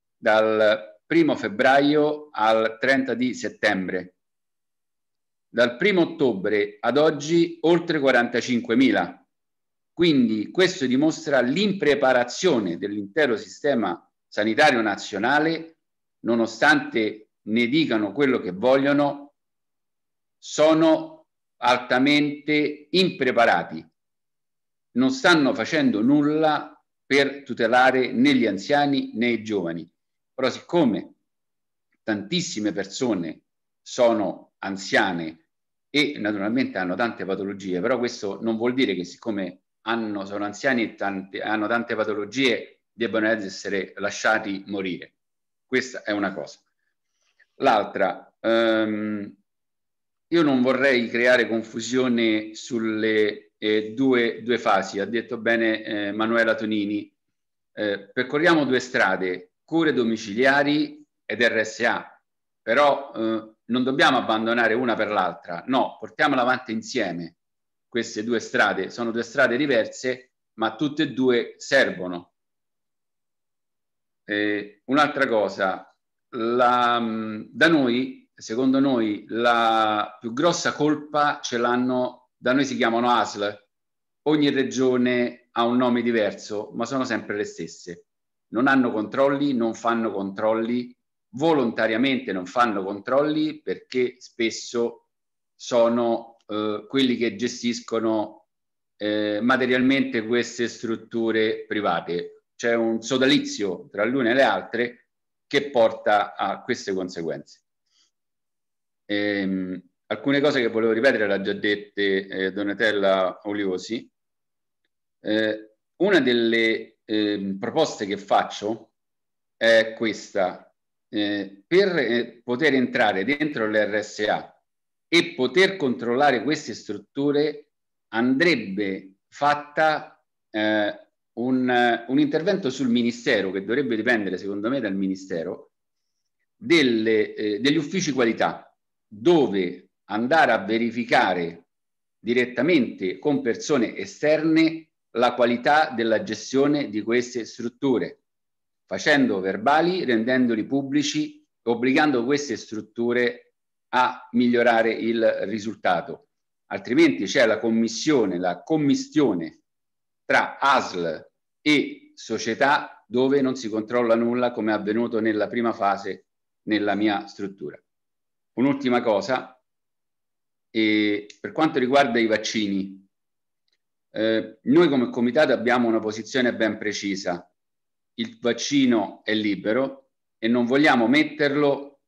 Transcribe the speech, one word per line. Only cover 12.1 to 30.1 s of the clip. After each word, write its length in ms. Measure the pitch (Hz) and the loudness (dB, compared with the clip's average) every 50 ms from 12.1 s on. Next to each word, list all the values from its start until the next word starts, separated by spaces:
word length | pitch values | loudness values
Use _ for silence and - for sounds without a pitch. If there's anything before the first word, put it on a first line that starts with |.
| 127 123 120 - - - 180 185 143 113 98 90 82 | 4 4 2 0 -4 -2 0 2 2 2 0 -2 -4
dell'intero 580 | - 98 101 104 104 101 98 - 160 151 131 113 | -4 -6 -6 -6 -6 -8 -6 0 0 2 2 0
sistema 760 | 98 - - - - - 143 135 117 104 90 82 - _ _ _ _ _ | -2 -4 -10 -12 -4 -2 0 0 0 0 -2 -4 -6 _ _ _ _ _
sanitario 540 | _ - 107 107 113 110 123 156 151 131 117 | _ -4 -2 -2 0 4 4 6 6 6 4
nazionale, 960 | 110 104 98 98 - - 104 98 107 127 143 151 156 165 165 160 165 - _ _ _ _ _ _ _ _ _ _ - | 0 0 -2 -4 -6 -8 -6 -2 0 2 2 2 2 0 -2 -4 -8 -14 _ _ _ _ _ _ _ _ _ _ -2
nonostante 1080 | 110 120 117 117 113 - - 147 147 151 143 139 - - 117 110 104 - - - _ _ _ - | 0 0 0 0 -2 0 2 4 4 4 4 2 -2 -2 -2 -2 -2 -4 -8 -16 _ _ _ -8
ne 200 | 107 110 120 120 | -4 -2 0 0
dicano 440 | 117 135 160 151 117 120 107 104 98 | 2 2 0 2 2 0 0 -2 -2
quello 280 | 98 139 143 131 123 110 | -2 0 2 2 2 0
che 120 | - 92 | -2 -4
vogliono, 840 | 87 95 113 127 135 139 135 143 143 143 143 143 139 - - - _ _ _ _ _ _ _ _ _ _ _ _ _ _ _ _ _ _ _ _ _ | -6 -2 2 4 4 4 4 2 2 2 2 0 -2 -6 -14 -20 _ _ _ _ _ _ _ _ _ _ _ _ _ _ _ _ _ _ _ _ _
sono 880 | _ - - - - 151 160 160 320 330 - 320 - - - - - _ _ _ _ _ _ _ - | _ -18 -8 0 2 4 4 6 6 6 4 4 2 0 -6 -14 -20 _ _ _ _ _ _ _ -4
altamente 1300 | 123 123 127 120 - - 123 127 135 143 147 147 147 147 147 147 - 151 151 147 151 147 - - - _ | 0 2 2 2 0 0 2 2 4 4 4 2 2 0 -4 -6 -4 0 0 0 0 0 -4 -8 -8 _
impreparati. 920 | - 185 190 160 - - 135 127 107 117 117 113 95 85 82 - 82 80 - _ _ _ _ _ _ _ _ _ _ _ _ _ _ _ _ _ _ _ _ _ - | 0 2 2 2 0 -2 -2 0 4 4 4 4 4 2 0 -4 -10 -14 -14 _ _ _ _ _ _ _ _ _ _ _ _ _ _ _ _ _ _ _ _ _ -2
Non 120 | 120 127 131 | 0 0 0
stanno 460 | 131 - - 180 175 156 139 127 - | 0 2 4 4 6 6 4 2 2
facendo 460 | 113 110 - 165 156 135 123 101 101 | 0 -2 -2 0 2 2 2 2 2
nulla 760 | 113 131 147 151 143 147 151 156 156 151 151 147 - - - _ _ _ _ _ _ | 2 4 4 4 4 2 2 2 2 2 2 0 -4 -8 -18 _ _ _ _ _ _
per 400 | - 135 143 139 135 - - - | 0 2 2 2 2 -2 -8 -10
tutelare 680 | - 113 123 117 110 123 123 131 131 127 131 123 - | -10 -4 0 0 4 4 6 6 6 4 2 0 0
né 240 | 101 113 131 147 135 | 2 2 4 4 4
gli 100 | 123 113 | 4 2
anziani 680 | 104 98 95 - - 143 143 143 143 139 131 131 - - | 2 0 -2 -2 0 2 2 2 2 0 -2 -2 -4 -4
né 140 | 107 120 120 | -2 0 0
i 140 | 117 107 107 | 0 -2 -2
giovani. 460 | 110 107 98 87 82 82 85 80 - _ _ _ _ | -2 -2 -2 -2 -4 -6 -8 -10 -14 _ _ _ _